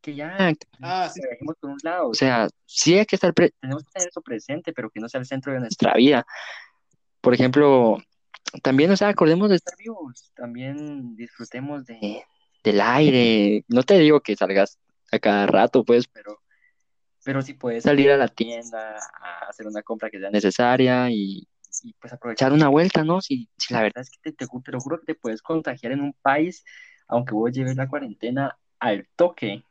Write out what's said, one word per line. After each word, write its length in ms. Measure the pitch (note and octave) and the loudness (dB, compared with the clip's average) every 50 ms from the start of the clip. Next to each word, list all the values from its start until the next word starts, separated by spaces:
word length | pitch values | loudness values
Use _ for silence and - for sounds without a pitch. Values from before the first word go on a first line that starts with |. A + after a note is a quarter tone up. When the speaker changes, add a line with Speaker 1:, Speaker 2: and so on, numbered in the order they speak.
Speaker 1:
que 140 | _ D3+ D3 | _ -14 -12
ya, 220 | C#3 D3 D#3+ F3+ G3 G3 F3 D#3 | -12 -12 -12 -4 -2 0 0 0
que 120 | D3+ - _ _ _ | -2 -6 _ _ _
Speaker 2:
Ah, 300 | C3 E3+ F3+ F#3 F3+ D3+ - | -10 -6 -4 -4 -4 -6 -6
sí. 80 | F3+ | -10
Speaker 1:
la 80 | - B2+ | -10 -10
dejemos 260 | A#2+ - D3 D3+ D#3+ _ | -10 -10 -10 -12 -12 _
por 100 | - C#3 | -12 -14
un 80 | C#3 C#3 - | -14 -10 -8
lado. 260 | - E3+ F3+ E3 B2+ | -8 -4 -4 -4 -4
O 60 | A2 | -2
sea, 340 | - C#3 C3 B2 A#2 A2 - _ _ _ | 0 0 2 2 2 0 -2 _ _ _
sí 300 | _ - - - D#3+ E3+ | _ -6 -2 2 4 4
hay 80 | G3 A3 | 4 4
que 120 | - - | 2 0
estar 180 | F#3+ - F3+ E3 | 0 0 0 2
pre-, 160 | - F3 - _ _ | 4 2 2 _ _
tenemos 220 | - C3 C3+ D3+ D#3 | -10 -10 -10 -10 -10
que 60 | _ | _
tener 180 | _ F#3+ - F3 | _ -6 -6 -6
eso 120 | _ F3 - | _ -14 -12
presente, 500 | - B2+ G#2+ - - C3+ D#3+ F3 - - | -10 -12 -12 -8 -10 -10 -10 -10 -12 -12
pero 160 | - A#2+ A2+ | -10 -12 -12
que 100 | _ G#2+ | _ -12
no 80 | A2 A#2 | -14 -10
sea 100 | - C3+ | -8 -10
el 60 | B2 | -8
centro 260 | B2+ C#3 C3+ C3+ C#3+ C3+ | -8 -10 -10 -8 -6 -6
de 60 | B2+ | -6
nuestra 340 | B2+ A2+ A3 _ - - - | -6 -8 -4 _ 0 2 4
vida. 300 | A#2+ A#2+ C#3 D3 B2 - _ - - - - - - - _ _ _ _ _ _ _ _ _ _ _ | 4 4 4 4 2 0 _ -14 -18 -16 -16 -18 -20 -20 _ _ _ _ _ _ _ _ _ _ _
Por 140 | - B2+ B2 | 0 2 2
ejemplo, 640 | A#2+ B2+ B2+ B2+ C#3+ D3 C#3+ C#3 C3 A#2+ A2+ G#2 - - _ _ _ _ _ _ - _ - - - _ | 4 2 2 4 4 6 6 6 6 6 4 2 0 -4 _ _ _ _ _ _ -16 _ -16 -16 -6 _
también, 300 | C3+ C3 C3+ D3 F3 G3 | 0 2 4 4 4 4
o 40 | |
sea, 120 | F#3 G#3 G#3 | 2 2 0
acordemos 420 | G#3 - F3+ D#3 D#3+ F3 G3+ G#3+ | 2 4 4 4 4 4 4 4
de 60 | G3 | 2
estar 200 | E3+ _ - - | 2 _ -4 -16
vivos, 540 | _ G#3+ A3 A3+ G3 E3+ - C3 - _ _ _ | _ -16 -16 -14 -14 -14 -16 -16 -20 _ _ _
también 800 | - B2 A#2+ A#2+ A#2+ B2+ C3+ C#3 D3 D3+ D3+ D3 C#3+ B2+ A#2+ A2+ | -16 -14 -14 -12 -12 -10 -10 -10 -10 -10 -12 -12 -12 -12 -14 -14
disfrutemos 680 | G#2+ A#2 A#2+ _ - A#2+ A2 - B2 C3 C#3+ D3 C#3+ B2+ | -14 -16 -18 _ -18 -18 -14 -12 -12 -10 -10 -10 -12 -14
de, 380 | A#2 A#2 A2+ A2 G#2 G#2+ - - _ _ _ _ _ _ _ _ | _ -16 -12 -10 -10 -10 -12 -16 _ _ _ _ _ _ _ _
del 180 | G#2+ G#2 G2+ | 0 2 2
aire. 840 | G2+ A2+ B2 C#3 D#3 D3+ C3 B2+ A#2+ A#2 A2+ G#2+ G2+ G#2 G#2+ G#2 - | 2 2 2 4 4 4 4 4 4 4 4 4 4 2 2 0 -2
No 160 | _ A#2 B2 C3 | _ 0 0 4
te 160 | - G3+ F#3+ | 6 6 6
digo 220 | D#3+ D3+ D3+ C#3+ | 8 8 6 6
que 160 | - - G#2 | 4 0 -2
salgas 420 | - G2+ F#2 G2 G2 G2 - - _ _ _ _ _ _ _ | -2 -2 0 2 2 2 2 -2 _ _ _ _ _ _ _
a 80 | - A2 | -4 0
cada 280 | - A2 G#2 G2+ G2+ G2 | 2 2 2 2 2 4
rato, 360 | - F#2+ G#2+ B2 - C3 A2 | 4 4 4 4 4 2 4
pues, 220 | - A#2+ A#2+ B2 | 6 4 2 2
pero, 320 | - _ - - - G#2 _ _ _ _ _ _ _ _ _ _ _ _ _ _ _ _ _ _ | 0 _ -20 -20 -20 -20 _ _ _ _ _ _ _ _ _ _ _ _ _ _ _ _ _ _
pero 180 | C3+ C#3 C#3 C3+ | -6 -4 -4 -4
si 120 | C3+ C#3 | -6 -10
puedes 280 | _ - B2 A#2 A#2 A#2 | _ -6 -6 -6 -2 2
salir 280 | - C#3+ C#3+ C#3 C#3 C#3 | 2 4 4 6 6 6
a 40 | |
la 120 | C#3 C3+ A#2+ | 4 2 0
tienda 680 | _ - A#2 A2+ A#2 A#2 A#2 A#2 A2+ A2 A2 A2 G#2+ | _ -4 -6 -6 -6 -12 -12 -12 -12 -12 -10 -10 -12
a 520 | G#2+ G#2 - - - - - G2+ G2 F#2+ F#2+ | -12 -14 -16 -18 -18 -16 -14 -12 -12 -14 -14
hacer 160 | G#2 _ - | -16 _ -16
una 160 | G#2+ G#2+ G#2 - | -12 -12 -12 -8
compra 260 | - A#2 A2 - A2 | -10 -10 -8 -8 -10
que 80 | - G2 | -10 -10
sea 100 | F#2+ G2 | -10 -4
necesaria 800 | G2+ G#2 G2+ G2 F#2 - B2 B2 B2+ B2+ C3 B2+ B2+ B2 B2 B2 | -4 0 0 0 0 2 2 2 4 4 2 2 2 0 0 -2
y, 360 | A#2+ G#2+ G2+ G2 G2 - - _ _ _ _ _ - - _ | -2 -2 -4 -4 -6 -10 -14 _ _ _ _ _ -16 -16 _
y, 100 | A#3+ A3 _ | -16 -20 _
pues, 120 | - A#2+ B2 | -20 -20 -20
aprovechar 380 | - - A#2+ A2 - C3+ C3 C#3 | -14 -12 -10 -4 0 0 2 4
una 140 | D3+ D#3 C#3+ | 4 4 6
vuelta, 360 | C3+ D3+ E3+ F#3+ - E3 D#3 | 4 4 4 4 2 0 0
¿no? 160 | D#3 E3+ F#3+ | 2 -2 -2
Si, 300 | - - C#3+ B2+ A#2 _ _ _ | -2 -4 -6 -6 -8 _ _ _
si 160 | - - B2 | -10 -6 -2
la 80 | A#2 A2 | 0 0
verdad 180 | G#2 - B2 | 0 -2 -6
es 100 | C3 - | -16 -16
que 80 | _ _ _ D#3+ | _ _ _ -14
te, 20 | D3+ | -12
te 140 | _ C3 | _ -12
ju-, 160 | C3 - B2 B2+ | -12 -12 -14 -14
te 100 | - C3 | -10 -10
lo 80 | B2+ | -10
juro 180 | B2 C3+ D#3 E3 | -8 -8 -10 -10
que 80 | _ | _
te 80 | - D#3+ | -10 -12
puedes 280 | _ _ A#2 A2 G#2+ _ | _ _ -10 -10 -10 _
contagiar 500 | - E3 D#3+ D#3 D3+ B2 C3 - A#2 C3 | -6 -6 -4 -4 -6 -10 -8 -8 -6 -6
en 80 | C#3+ | -4
un 140 | C#3+ C#3+ C#3 | -4 -6 -8
país, 500 | _ _ C3+ C#3 D3+ D#3+ F3 F3+ - _ - - - - - _ _ _ | _ _ 0 2 2 0 -2 -4 -12 _ -20 -20 -20 -20 -20 _ _ _
aunque 280 | _ - A#2+ B2+ B2+ G#2+ | _ -4 -4 -2 -2 -2
vos 180 | G#2+ A2+ A#2+ B2+ | -2 -2 -2 -2
lleves 240 | C3+ C3 B2+ C3 | -4 -4 -4 -4
la 100 | C3 C3 | -4 -6
cuarentena 680 | C3+ C#3 D3 C#4 A2+ G2+ _ - A#2 B2 C3+ C#3 C#3 - _ _ _ _ _ | -6 -6 -8 -10 -10 -12 _ -8 -6 -4 -4 -4 -6 -6 _ _ _ _ _
al 280 | - A#2+ G#2 G2 F#2+ _ _ | -4 -4 -4 -4 -6 _ _
toque. 480 | - E3+ F3 - - - G#2 G2 A2+ _ _ | -2 -2 0 0 -4 -8 -8 -8 -10 _ _